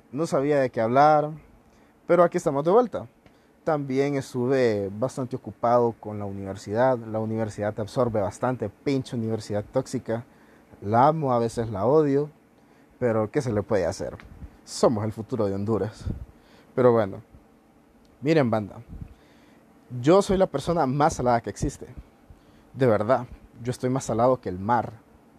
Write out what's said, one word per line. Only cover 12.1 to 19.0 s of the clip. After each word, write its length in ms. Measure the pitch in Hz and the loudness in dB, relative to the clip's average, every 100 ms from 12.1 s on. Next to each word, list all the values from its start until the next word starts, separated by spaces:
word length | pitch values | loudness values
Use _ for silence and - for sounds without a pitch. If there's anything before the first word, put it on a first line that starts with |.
| 139 147 - _ _ _ _ _ - | 0 -2 -10 _ _ _ _ _ -4
pero 320 | 123 110 107 | 0 0 0
¿qué 100 | 147 | -2
se 100 | 123 | -2
le 120 | 104 | -2
puede 240 | 98 101 82 | 0 0 0
hacer? 320 | - 71 - - - - - | -4 -8 -12 -18 -20 -20 -20
Somos 440 | - - 185 107 110 | -16 0 2 2 -4
el 60 | |
futuro 340 | 107 107 117 101 | -8 -6 -2 -2
de 80 | |
Honduras. 500 | 98 101 104 104 - - - - - _ - _ | -2 -2 -2 -4 -8 -10 -10 -14 -20 _ -20 _
Pero 180 | - 123 | 2 4
bueno, 300 | 117 98 107 - - _ _ _ _ _ _ _ _ | 4 0 -6 -18 -20 _ _ _ _ _ _ _ _
miren, 300 | 139 160 120 | 0 2 2
banda, 320 | 110 98 - - - | 0 -4 -12 -18 -16